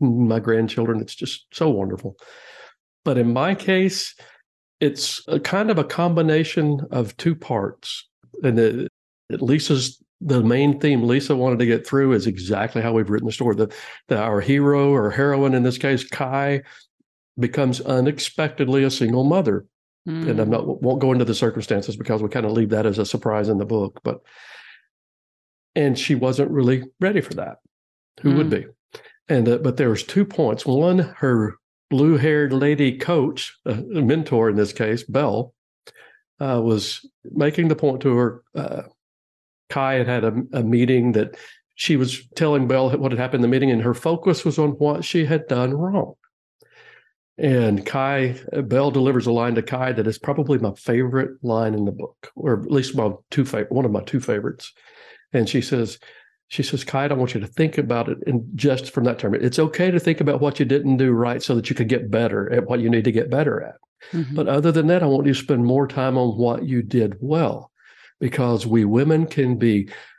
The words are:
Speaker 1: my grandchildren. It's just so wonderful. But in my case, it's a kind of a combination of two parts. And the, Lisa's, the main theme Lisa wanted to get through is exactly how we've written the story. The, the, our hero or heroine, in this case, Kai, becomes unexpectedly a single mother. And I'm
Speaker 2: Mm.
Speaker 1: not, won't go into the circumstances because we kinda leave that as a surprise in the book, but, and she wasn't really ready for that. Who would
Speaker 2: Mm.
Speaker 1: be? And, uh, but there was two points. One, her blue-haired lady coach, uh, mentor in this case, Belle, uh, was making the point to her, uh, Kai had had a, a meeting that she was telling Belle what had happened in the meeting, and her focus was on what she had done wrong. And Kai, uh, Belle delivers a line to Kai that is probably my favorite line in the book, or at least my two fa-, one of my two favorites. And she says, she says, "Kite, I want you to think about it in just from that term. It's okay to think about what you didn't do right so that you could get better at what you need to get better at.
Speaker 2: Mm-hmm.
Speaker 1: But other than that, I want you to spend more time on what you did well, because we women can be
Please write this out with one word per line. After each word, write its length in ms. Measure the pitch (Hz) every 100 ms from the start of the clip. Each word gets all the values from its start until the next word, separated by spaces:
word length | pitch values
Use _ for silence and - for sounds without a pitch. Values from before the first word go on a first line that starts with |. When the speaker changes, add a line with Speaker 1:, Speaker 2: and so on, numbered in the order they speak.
Speaker 1:
my 400 | 135 120 117 113
grandchildren. 600 | 107 113 110 - 113 110
It's 140 | 110
just 320 | - 123 - _
so 160 | - 160
wonderful. 460 | 104 95 98 101 - - - - - - _ _ _
But 140 | 156 127
in 140 | 120
my 220 | 123 165
case, 600 | 196 - 185 190 190 - - - _ _ _ _ -
it's 420 | 147 139 - - -
a 100 | 151
kind 320 | - 190 220
of 80 | 175
a 60 |
combination 960 | 139 - 175 165 160 156 156 - 151 143 -
of 260 | 127 107 -
two 200 | 170 160
parts. 720 | - 113 98 - - - - _ _ -
And 160 | 139 113
the, 300 | 113 120 170 _ _ _ -
Lisa's, 720 | - 120 151 - 135 123 - _ -
the 220 | 151 127
main 380 | 113 127 143 139
theme 220 | 151 131
Lisa 320 | 117 135 139 135
wanted 220 | 127 120
to 60 | 120
get 200 | 113 -
through 260 | 139 135
is 140 | 110 104
exactly 560 | 98 90 101 113 117
how 100 | 117
we've 180 | 113 101
written 160 | 107 117
the 60 |
story. 220 | - 120
The, 180 | 101 107 - - - -
the, 100 | 110
our 220 | 113 104
hero 500 | 98 139 143 143 139
or 200 | 139 104
heroine, 440 | 98 143 139 139
in 80 | 131
this 160 | 127 127
case, 240 | 139 135 -
Kai, 540 | - 131 135 139 139 - - _ _ _ _ _ -
becomes 420 | 120 147 131 127
unexpectedly 1040 | - 127 131 151 - - 151 151 131 135
a 60 | 135
single 340 | - 117 123
mother. 420 | 135 185 143 98 - _ _ _ -
And 320 | 160 165 113
I'm 80 | 107
Speaker 2:
Mm. 20 |
Speaker 1:
not, 320 | 113 120 -
won't 180 | 123 135
go 120 | 135
into 120 | 127
the 100 | 117
circumstances 640 | 107 117 113 - 101 101 107
because 260 | 113 110
we 60 | 104
kinda 200 | 127 107
leave 200 | 113 104
that 160 | 107 107
as 120 | 101
a 80 | 101
surprise 420 | 117 113 107 104
in 100 | 107
the 60 | 104
book, 340 | 110 98 -
but, 160 | - - _ - - - - - _ _ _ _ _ _ _ _ _
and 240 | - 143 123
she 160 | -
wasn't 360 | 131 127 127 143
really 340 | 147 123 131 127 -
ready 200 | 185 202
for 140 | -
that. 220 | - - - _ _ _ _ _ -
Who 140 | 147 139
would 100 | 151
Speaker 2:
Mm. 40 |
Speaker 1:
be? 160 | 98 - - _ - - _ -
And, 200 | 135 117
uh, 100 | 120
but 180 | 139 127
there 100 | 127
was 140 | 104
two 200 | - 190
points. 400 | 202 - 127 110 139
One, 320 | 131 170 180
her 580 | 160 - 139 117 107 - _ _ -
blue-haired 640 | 135 151 147 151 151 143
lady 440 | 131 143 147 139 127
coach, 540 | - 170 127 - - - -
uh, 140 | 110 220
mentor 640 | 175 123 160 151 120 113
in 60 | 104
this 160 | 101
case, 300 | - 110 120
Belle, 480 | - 127 139 107 123 _ _ _ - - - _ _ -
uh, 200 | 139 120
was 380 | 113 107 - - - _
making 440 | - - 147 151 165
the 80 | 151
point 240 | 147 131
to 120 | 139
her, 280 | 120 120 - _
uh, 280 | - - - - _ _ _ _ _ _ _ -
Kai 240 | 143 135
had 120 | 131 123
had 180 | 123
a, 100 | 110 110 -
a 100 | 131
meeting 500 | 113 117 123 127 120
that 240 | 107 107 - - - _
she 220 | - - 143
was 280 | 127 - - -
telling 320 | 160 143 127
Belle 220 | 131 131 135
what 120 | 135
had 80 | 120
happened 240 | 127 120
in 60 | 120
the 40 |
meeting, 160 | 131 135
and 120 | 117
her 120 | 117
focus 500 | 120 165 170 196 160
was 140 | 165 151
on 120 | 151
what 320 | - 147 147
she 200 | - 175
had 240 | 147 160 160
done 240 | 123 127
wrong. 400 | 143 185 202 - - _ _ _ _ _ _ - - _ _ _ -
And 480 | 147 127 113 101
Kai, 520 | 98 139 135 139 131 127 -
uh, 100 | -
Belle 300 | 117 123 139
delivers 340 | 131 127 127 120
a 60 |
line 240 | 117 120 117
to 60 |
Kai 280 | 113 127 127
that 140 | 117 107
is 120 | 107
probably 400 | - 143 139 131
my 140 | 107
favorite 560 | - - 120 127 131 131 -
line 320 | 120 113 110
in 100 | 107
the 80 | 101
book, 380 | 101 - _ - -
or 240 | 151 110
at 100 | 139
least 240 | 143 127
my 160 | 131 107 - -
two 140 | -
fa-, 220 | 123 107 104
one 140 | 127
of 60 | 123
my 120 | 104
two 160 | - 135
favorites. 520 | 120 104 110 - - _ - - - - _
And 120 | 127 104
she 120 | 131
says, 380 | - 127 113 - - - _ _ -
she 140 | -
says, 220 | - 135
"Kite, 260 | - 135 143
I 40 |
want 200 | 135 127
you 60 | 110
to 60 | 104
think 300 | - 160 151
about 320 | 123 120 120
it 100 | - -
in 220 | 120 120
just 360 | 151 143 127 -
from 120 | -
that 140 | 120 120
term. 160 | 104
It's 240 | - 123 139
okay 320 | 156 165 180
to 80 | 175
think 200 | 170 160
about 200 | 147 143
what 180 | 143 139
you 60 |
didn't 320 | 123 143 135 131
do 120 | 131
right 300 | 117 120 123
so 120 | - 120
that 120 | 113
you 80 | 127
could 120 | 110
get 220 | 123 110
better 400 | 113 117 104 101
at 140 | 120 117
what 140 | 120
you 80 | 113
need 160 | 117
to 80 | 113
get 160 | 110 123
better 320 | 131 151 -
at. 120 | - - _ _ -
Speaker 2:
Mm-hmm. 220 | 165 131 147
Speaker 1:
But 120 | -
other 220 | 143 165
than 160 | 160 156
that, 160 | 180
I 40 | 156
want 200 | 135 143
you 80 |
to 40 | 131
spend 240 | - 127
more 220 | 120 135 135
time 280 | 135 131 127
on 200 | 123 110
what 260 | 120 117 156
you 160 | 123
did 340 | 120 123 104 95
well, 500 | 135 160 131 - - _ _ - - -
because 460 | 127 - 123 113 113
we 180 | 113
women 420 | 104 113 147 156 160
can 300 | - 127 117
be 300 | 117 104 98 - -